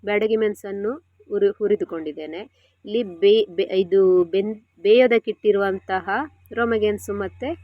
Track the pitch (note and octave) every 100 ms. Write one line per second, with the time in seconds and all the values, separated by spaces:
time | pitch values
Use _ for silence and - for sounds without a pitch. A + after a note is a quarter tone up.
0 | G3+ G#3 G#3+ A3 A3 G3+ G3+ G3 G3+ D4
1 | _ _ _ G3+ G3+ G3+ G#3 G#3 E3+ E3
2 | D#3 D3+ D#3 E3 A3+ _ _ _ - G#3+
3 | G#3+ E3+ G3 A3 - F3 E3+ F#3+ F#3 G3
4 | F#3+ F#3 E3+ F#3+ G3+ G#3+ _ _ F3+ A3+
5 | B3+ A#3 A3+ - G#3+ G3+ G3 F#3+ - F#3+
6 | F3+ G#3 D4+ _ _ - A#3 A3+ G#3 G#3
7 | - G3+ G3 - C4 E4+